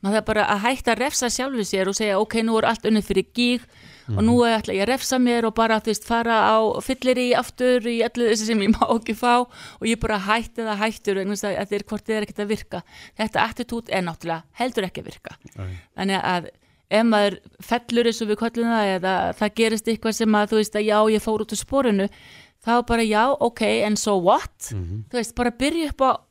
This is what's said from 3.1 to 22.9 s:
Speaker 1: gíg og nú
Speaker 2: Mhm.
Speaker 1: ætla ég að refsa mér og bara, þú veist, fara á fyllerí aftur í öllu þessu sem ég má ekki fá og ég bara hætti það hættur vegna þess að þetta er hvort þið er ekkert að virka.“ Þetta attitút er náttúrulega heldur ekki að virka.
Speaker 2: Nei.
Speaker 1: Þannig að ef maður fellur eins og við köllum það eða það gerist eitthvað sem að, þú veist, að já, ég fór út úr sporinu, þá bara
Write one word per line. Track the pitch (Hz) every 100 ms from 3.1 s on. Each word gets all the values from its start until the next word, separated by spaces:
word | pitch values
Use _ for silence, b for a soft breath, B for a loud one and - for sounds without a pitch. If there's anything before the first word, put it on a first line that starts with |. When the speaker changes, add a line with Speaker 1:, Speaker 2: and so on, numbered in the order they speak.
| 190 190
Speaker 1:
gíg | - 240 240 - B B B B
og | 101
nú | 220 240
Speaker 2:
Mhm. | 233 226
Speaker 1:
ætla | 214 190
ég |
að | 202
refsa | 262 - 262
mér | 247 240 226
og |
bara, | 220 226 220
þú | 214
veist, | 208
fara | - 233 233 226 208
á | 220 220 -
fyllerí | - 254 254 254 247
aftur | 240 240 - 254 247
í | 226 233
öllu | 226 240 240
þessu | 220 220
sem | 226
ég | 196 220
má | -
ekki | 226 226 214
fá | 247 240
og | 247 - - -
ég | 226 226
bara | 226 214
hætti | 196 220 226 - 226
það | 208
hættur | 214 214 - 196
vegna | 190
þess | 208
að | 208 190
þetta | 196
er | 202 202
hvort | 214
þið | - 220
er |
ekkert | 208 -
að | 208
virka.“ | 214 - 180 - B B _
Þetta | 220 - 226
attitút | - 233 233 226
er | 190
náttúrulega | 175 160 170 165 -
heldur | - 254 240
ekki | 185 -
að | -
virka. | - - - - -
Speaker 2:
Nei. | 95 90 - -
Speaker 1:
Þannig | 190 190
að | - 180 170 _ _ _ _
ef | 208 226
maður | 214 202 190 - _
fellur | - 233 233 233 240
eins | 226
og | 214
við | 208
köllum | 226 233 233
það | 226 202 185
eða | 185 185 -
það | - 214 208
gerist | 226 220 -
eitthvað | 220 220
sem | 220 226
að, | 214 208
þú | 220
veist, | 208 208
að |
já, | 214 208 214
ég | 214
fór | 214 214
út | 214 214
úr |
sporinu, | - 269 254 202 196 B B B B B
þá | - 240
bara | 240